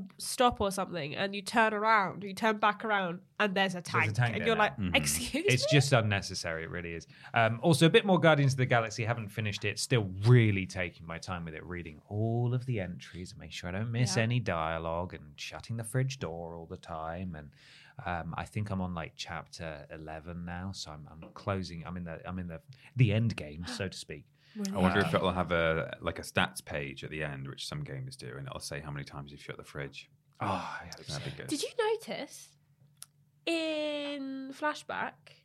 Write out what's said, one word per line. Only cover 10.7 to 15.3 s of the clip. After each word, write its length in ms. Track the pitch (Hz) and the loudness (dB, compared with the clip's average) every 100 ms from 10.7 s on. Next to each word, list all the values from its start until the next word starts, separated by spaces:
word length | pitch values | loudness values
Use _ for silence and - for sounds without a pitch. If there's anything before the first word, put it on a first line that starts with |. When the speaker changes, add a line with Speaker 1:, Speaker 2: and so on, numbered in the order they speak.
| 95 87 - 85 | -4 -6 -6 -10
Speaker 2:
my 100 | 82 | -10
time 300 | - 90 82 | -6 -6 -6
with 80 | |
it, 100 | 78 | -10
reading 380 | 82 87 80 76 - | -8 -10 -10 -14 -8
all 420 | 104 113 117 120 | -4 -2 0 0
of 140 | 123 127 | 0 -2
the 120 | 113 | -4
entries, 540 | 90 82 - 85 90 | -4 -8 -12 -12 -12
make 180 | - 76 | -12 -14
sure 180 | - 87 | -10 -6
I 20 | |
don't 180 | 92 117 | -4 -2
miss 280 | 113 123 120 | 0 2 4
Speaker 1:
Yeah. 60 | |
Speaker 2:
any 160 | 113 123 | 2 2
dialogue, 760 | 98 82 80 82 82 82 90 | 0 0 0 -2 -2 -2 -4
and 100 | 80 73 | -8 -14